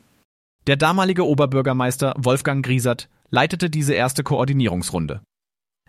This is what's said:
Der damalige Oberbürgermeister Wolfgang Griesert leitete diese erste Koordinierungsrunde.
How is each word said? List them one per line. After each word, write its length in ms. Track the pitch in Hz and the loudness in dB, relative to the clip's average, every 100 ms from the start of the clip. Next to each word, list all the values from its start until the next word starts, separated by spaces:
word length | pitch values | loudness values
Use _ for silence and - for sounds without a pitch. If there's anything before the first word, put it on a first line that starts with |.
| _ _ _ _ _ _ - | _ _ _ _ _ _ -2
Der 80 | 139 | 2
damalige 500 | 160 190 185 180 160 | 2 2 2 2 2
Oberbürgermeister 880 | 143 139 135 131 127 127 - 135 143 | 2 2 2 0 0 -2 0 -2 0
Wolfgang 480 | 123 131 147 139 | 0 0 0 -2
Griesert 460 | 127 131 123 117 - _ _ | 0 0 0 -2 -6 _ _
leitete 400 | 123 156 175 175 | 0 0 0 -2
diese 240 | 151 143 110 | -2 0 0
erste 260 | 127 - | 0 -2
Koordinierungsrunde. 1000 | 139 151 127 139 113 90 87 87 76 69 - _ _ _ _ _ | -2 0 0 2 0 -2 -4 -4 -4 -6 -12 _ _ _ _ _